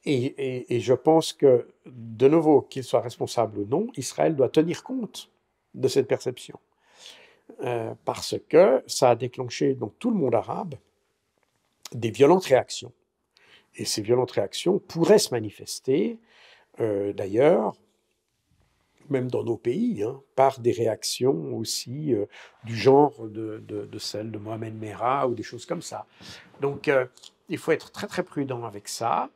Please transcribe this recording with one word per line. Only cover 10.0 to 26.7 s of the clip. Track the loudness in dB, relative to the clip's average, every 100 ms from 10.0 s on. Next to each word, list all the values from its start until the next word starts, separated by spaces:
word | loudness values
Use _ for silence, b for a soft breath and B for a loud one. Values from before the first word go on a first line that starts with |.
| -4
le | 0
monde | 0
arabe | 0 -2 -8 -10 -14 _ _ _ _ _ _ _ _ _ _ -14
des | -6 -6
violentes | 4 6 6 4
réactions. | 2 2 -10 -14 _ _ _ _ _ b b b -10
Et | -6
ces | -6
violentes | 0 0 0
réactions | -2 -4 -4 -2 -2
pourraient | _ -2 4 4
se | 4
manifester, | -4 -6 -12 -14 -10 -2 0 0 -6 b b b b b -6
euh, | -4 -2 -4
d'ailleurs, | -6 -4 2 4 4 0 -6 _ _ _ _ _ _ _ _ _ _ _ _ _
même | -4 -2
dans | -4
nos | -4 -4
pays, | -2 -2 -2 -2
hein, | -4 -6 _ 2
par | 2 2
des | -2
réactions | 0 -2 -2 -6 0 0 0 -4 -6
aussi, | -6 -8 -8 -8 -2 -2
euh, | -2 B B B
du | -10 0
genre | 6 6 6 2 -14
de, | -10 -10 -12
de, | -10 -10 -10
de | -12
celle | -10 -8 -10
de | -10
Mohamed | -10 -10 -10 -10
Merah | -12 -4 -2 0 -2
ou | -4
des |
choses | -8 -14 -10
comme | -10
ça. | -8 -14 -14 B B B B -6
Donc, | -6